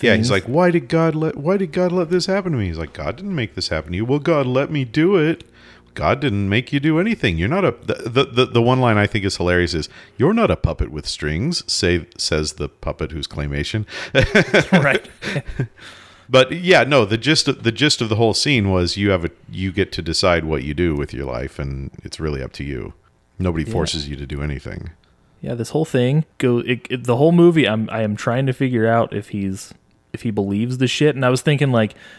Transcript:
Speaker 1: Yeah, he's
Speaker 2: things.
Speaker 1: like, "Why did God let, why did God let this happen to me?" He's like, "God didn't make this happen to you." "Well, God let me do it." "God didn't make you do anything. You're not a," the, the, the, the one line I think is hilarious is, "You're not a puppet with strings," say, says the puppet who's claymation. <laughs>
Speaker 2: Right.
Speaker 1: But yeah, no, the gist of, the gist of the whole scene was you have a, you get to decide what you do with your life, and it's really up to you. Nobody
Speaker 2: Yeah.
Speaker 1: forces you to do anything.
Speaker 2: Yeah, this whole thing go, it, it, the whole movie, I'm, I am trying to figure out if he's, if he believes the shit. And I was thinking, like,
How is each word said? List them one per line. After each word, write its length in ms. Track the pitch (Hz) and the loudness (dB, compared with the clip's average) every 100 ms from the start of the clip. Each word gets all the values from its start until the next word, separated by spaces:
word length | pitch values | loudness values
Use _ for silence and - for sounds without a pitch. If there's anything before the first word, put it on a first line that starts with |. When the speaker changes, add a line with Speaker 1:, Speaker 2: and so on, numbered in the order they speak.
Speaker 1:
Yeah, 160 | 117 107 | 4 4
he's 120 | 113 | 4
Speaker 2:
things. 20 | |
Speaker 1:
like, 140 | 98 | 0
"Why 260 | 98 147 180 | 0 2 4
did 180 | 170 127 | 2 0
God 260 | 165 165 | 0 2
let, 220 | 156 156 - | 0 -2 -4
why 200 | 147 196 | -2 -2
did 140 | 180 | -2
God 200 | 180 180 | 0 0
let 180 | 180 165 | 0 0
this 160 | 180 190 | 0 0
happen 260 | 196 185 | -2 0
to 60 | 135 | -2
me?" 80 | 95 | -2
He's 120 | 80 | -4
like, 140 | 78 | -8
"God 240 | - 76 120 | -8 -8 -6
didn't 180 | 202 165 | -6 -4
make 180 | 110 | -4
this 140 | - - | -4 -4
happen 240 | 80 78 | -4 -4
to 40 | 87 | -4
you." 80 | |
"Well, 140 | 120 147 | 0 0
God 280 | 143 156 127 | 2 0 2
let 240 | 127 143 | 0 0
me 140 | 151 | -2
do 320 | 123 151 170 196 | -2 2 4 4
it." 280 | 156 165 - _ - - _ | 2 -2 -8 _ -20 -20 _
"God 260 | - 76 135 | -4 0 0
didn't 280 | 139 101 98 | 0 -2 0
make 240 | 107 127 | 0 0
you 80 | 143 | -2
do 180 | 151 160 | 0 0
anything. 400 | 208 226 117 80 | 0 0 0 0
You're 100 | 95 | 0
not 160 | 180 | 2
a," 100 | 165 - | 0 -2
the, 100 | - - 120 | -6 -6 -2
the, 160 | 120 | 0
the, 220 | - 120 117 | 0 2 2
the 160 | 117 | 2
one 180 | 117 127 | 4 4
line 160 | 123 104 | 4 2
I 100 | 104 | 2
think 180 | 107 | 0
is 120 | 95 - | -4 -2
hilarious 380 | 87 90 87 | 0 2 2
is, 140 | 85 76 - - - | -2 -6 -10 -12 0
"You're 180 | 139 | 2
not 160 | 226 202 | 4 2
a 60 | 85 | 0
puppet 340 | - 80 - | -2 -4 -6
with 160 | 73 - | -6 -10
strings," 560 | - 76 80 139 175 - | -6 -4 -2 -2 -4 -4
say, 340 | - 90 87 - - | -2 2 0 -2 -8
says 360 | - 78 78 | -2 -2 -2
the 140 | - 71 | -4 -10
puppet 440 | - - - 76 | -8 -10 -6 -8
who's 160 | 78 71 | -8 -10
claymation. 580 | 78 73 71 73 110 104 - - | -6 -6 -4 -4 -4 -6 -10 -4
<laughs> 680 | 135 - 214 - 190 - 180 | 0 2 2 2 2 4 4
Speaker 2:
Right. 260 | 139 127 - - - 143 - - 123 _ - - - - - | 4 0 -4 -14 -8 -8 -8 -6 -8 _ -20 -20 -20 -20 2
Speaker 1:
But 240 | 127 131 | 4 4
yeah, 320 | 170 180 165 | 2 4 4
no, 200 | 123 143 | 6 4
the 140 | 101 113 | 4 0
gist 280 | 117 156 - | 0 0 0
of, 140 | 131 | 0
the 100 | 117 | -2
gist 280 | 110 147 - | 2 2 2
of 80 | 113 | 0
the 80 | 107 | 2
whole 160 | 117 | 2
scene 380 | 95 147 131 98 | 2 0 2 2
was 260 | 92 87 101 | 2 0 0
you 140 | 101 | 0
have 140 | 92 | 0
a, 60 | 82 - - | -2 -8 -14
you 200 | 98 95 | -6 -4
get 220 | 92 92 | -2 -2
to 100 | - | -4
decide 420 | 82 80 95 85 | -4 0 2 2
what 180 | 80 76 | 0 -4
you 100 | 67 | -4
do 220 | 73 87 | -2 0
with 180 | 73 71 | 0 -4
your 140 | 62 67 | -6 -8
life, 320 | 60 65 - | -8 -8 -8
and 320 | 69 67 67 - | -8 -8 -10 -14
it's 160 | - - | -16 -8
really 240 | 78 69 | -6 -6
up 100 | 64 | -8
to 100 | - | -10
you. 300 | 69 64 50 - _ _ _ - | -10 -8 -10 -16 _ _ _ -4
Nobody 260 | 92 82 | -2 -2
Speaker 2:
Yeah. 80 | 78 | -2
Speaker 1:
forces 360 | 110 80 82 71 | -2 -2 -4 -6
you 80 | 69 | -10
to 100 | 69 | -8
do 140 | 73 | -6
anything. 500 | 73 71 - - 82 - _ _ _ _ | -6 -6 -10 -12 -14 -18 _ _ _ _
Speaker 2:
Yeah, 120 | 135 | -10
this 160 | 120 110 | -6 -4
whole 140 | 151 | -4
thing 400 | 156 127 123 151 156 - | -2 0 2 0 -2 -2
go, 200 | 127 120 | 0 0
it, 260 | - 123 - | 0 -4 -4
it, 160 | 127 | -6
the 120 | 120 120 | -2 4
whole 160 | 156 | 4
movie, 360 | 175 170 160 104 | 6 6 6 2
I'm, 220 | 110 107 | 2 -2
I 120 | 113 | -2
am 120 | 107 104 | -2 -2
trying 300 | - 120 135 | -2 0 0
to 60 | |
figure 340 | 123 135 120 113 | 0 0 2 2
out 260 | 117 - | 2 2
if 180 | 104 - | -2 -6
he's, 440 | 104 98 95 - - _ _ _ | -4 -4 -6 -10 -20 _ _ _
if 100 | - | -8
he 80 | 117 | -4
believes 480 | 104 98 101 120 127 | -2 0 0 -2 0
the 80 | 127 | 0
shit. 300 | - 147 135 | 2 2 2
And 80 | |
I 60 | 127 | 0
was 120 | 127 | 2
thinking, 280 | - 143 139 | 2 2 2
like, 220 | 117 110 - - | 2 2 -2 -20